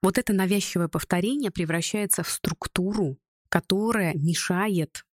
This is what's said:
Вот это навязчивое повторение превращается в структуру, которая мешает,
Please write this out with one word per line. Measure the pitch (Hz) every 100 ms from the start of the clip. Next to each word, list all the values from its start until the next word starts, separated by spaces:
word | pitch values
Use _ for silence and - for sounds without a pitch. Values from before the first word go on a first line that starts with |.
Вот | 185 190
это | 240
навязчивое | 196 185 202 - 180 170
повторение | 165 - 180 202 285 220
превращается | - 165 165 - 214 202 -
в | 151
структуру, | - - - - - 185 214 156 139 _ _ _
которая | 170 - 190 220 226 175
мешает, | 143 156 170 - 180 214 180 151 - -